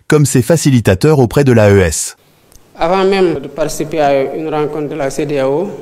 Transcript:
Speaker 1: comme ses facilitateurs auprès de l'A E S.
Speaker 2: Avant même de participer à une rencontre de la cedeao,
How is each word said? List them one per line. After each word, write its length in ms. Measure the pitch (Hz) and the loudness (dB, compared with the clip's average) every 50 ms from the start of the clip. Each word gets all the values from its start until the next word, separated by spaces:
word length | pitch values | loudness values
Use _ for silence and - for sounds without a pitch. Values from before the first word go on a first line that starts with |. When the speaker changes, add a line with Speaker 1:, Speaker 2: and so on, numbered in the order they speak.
| _ | _
Speaker 1:
comme 180 | - 156 151 147 | 0 2 2 2
ses 180 | - - 131 | 2 2 0
facilitateurs 760 | 117 - 170 151 - 147 131 120 104 107 95 - - 151 156 139 | 2 2 2 2 2 2 2 2 2 2 0 2 2 2 4 4
auprès 240 | 123 - - 147 | 2 2 2 2
de 80 | - 127 | 2 4
l'A 220 | 117 110 104 104 | 4 4 6 6
E 80 | 101 98 | 6 4
S. 360 | 90 82 - - - - - _ _ _ _ _ _ _ _ _ _ _ _ | 4 2 0 -4 -8 -10 -12 _ _ _ _ _ _ _ _ _ _ _ _
Speaker 2:
Avant 280 | - 170 165 185 196 190 | -4 -2 -2 0 0 0
même 360 | 190 202 190 185 170 156 139 | 0 0 0 0 0 -2 -4
de 80 | 131 143 | -8 -10
participer 520 | - 165 151 151 - - 156 151 170 156 | -8 -6 -6 -6 -6 -8 -8 -6 -4 -2
à 360 | 147 143 143 135 135 - - | 0 0 0 0 -2 -4 -6
une 120 | 160 160 156 | -8 -8 -6
rencontre 420 | 151 151 151 147 151 160 151 135 | -4 -4 -4 -4 -6 -6 -8 -8
de 40 | 156 | -6
la 160 | 156 139 135 | -6 -6 -6
cedeao, 640 | - - 156 143 147 139 131 135 139 160 196 202 - - | -4 -6 -6 -4 -2 -2 -2 -2 -2 -2 -4 -6 -10 -14